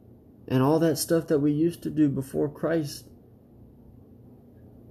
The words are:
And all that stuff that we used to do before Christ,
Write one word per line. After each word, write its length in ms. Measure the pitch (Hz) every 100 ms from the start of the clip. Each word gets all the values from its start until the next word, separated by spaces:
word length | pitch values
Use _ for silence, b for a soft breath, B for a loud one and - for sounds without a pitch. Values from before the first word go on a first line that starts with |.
| - - - - -
And 160 | 131
all 160 | 135 156
that 180 | 165 147
stuff 300 | - 165 160
that 120 | 156
we 120 | 147
used 320 | 147 170 170
to 60 | 160
do 180 | 147 147
before 400 | 135 135 156 147
Christ, 600 | - 156 165 147 - - - - - - - - - - - - - - - - - - - -